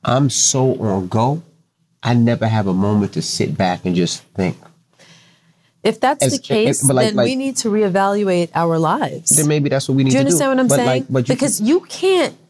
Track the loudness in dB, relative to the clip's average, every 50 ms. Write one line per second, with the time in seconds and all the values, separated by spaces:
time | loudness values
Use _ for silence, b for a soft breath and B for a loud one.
0 | _ 0 0 2 2 0 0 0 -2 0 0 2 2 2 0 0 -2 -2 -2 -2
1 | -2 -2 0 0 0 0 -2 -4 -8 -14 _ _ _ _ _ _ _ _ _ _
2 | -4 0 2 4 4 2 2 0 0 0 0 0 0 0 0 0 0 0 2 0
3 | 0 -2 -4 -6 -6 -6 -4 -4 -4 -4 -2 0 0 0 0 -2 -4 -2 0 0
4 | 0 -2 -2 -8 -14 _ _ -4 -4 -4 -4 -6 -12 -20 _ _ _ _ _ b
5 | b b b b b b b b b b b b b b b b _ -4 -2 0
6 | 0 0 0 2 0 0 0 -2 -4 -2 -2 0 0 0 0 0 0 0 2 2
7 | 2 2 2 0 0 0 0 -2 -4 -4 -6 -4 -4 -2 0 0 0 0 0 0
8 | 0 0 0 0 0 0 0 0 -2 -2 -2 -2 0 0 0 0 2 0 0 0
9 | -2 -4 -6 -8 -2 0 0 0 2 2 0 0 0 0 -2 -2 -2 0 0 2
10 | 2 2 2 2 2 2 2 2 2 2 2 2 2 2 2 2 2 2 0 0
11 | -2 -2 -2 -2 0 0 -2 -2 0 -2 -2 -2 0 0 0 0 0 -4 -12 -2
12 | 0 2 2 2 0 0 -4 -10 _ _